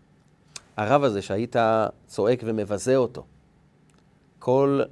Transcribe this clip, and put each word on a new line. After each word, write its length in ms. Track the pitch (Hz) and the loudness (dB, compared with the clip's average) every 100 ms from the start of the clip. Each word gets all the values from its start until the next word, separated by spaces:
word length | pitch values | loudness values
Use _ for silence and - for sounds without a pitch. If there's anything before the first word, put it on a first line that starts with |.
| _ _ _ _ _ - - - | _ _ _ _ _ -20 -14 -6
הרב 260 | 107 143 | 0 2
הזה 180 | 139 101 | 2 -2
שהיית 340 | 95 101 120 123 113 110 107 - _ | -4 -4 -2 0 2 2 0 -4 _
צועק 320 | - 104 123 | -2 0 0
ומבזה 520 | 110 110 98 101 123 135 | -2 -4 -4 -4 0 2
אותו, 300 | 120 - - _ _ _ _ _ _ _ _ _ _ _ | 0 -4 -18 _ _ _ _ _ _ _ _ _ _ _
כל 420 | - 131 139 139 - | 0 2 2 0 -2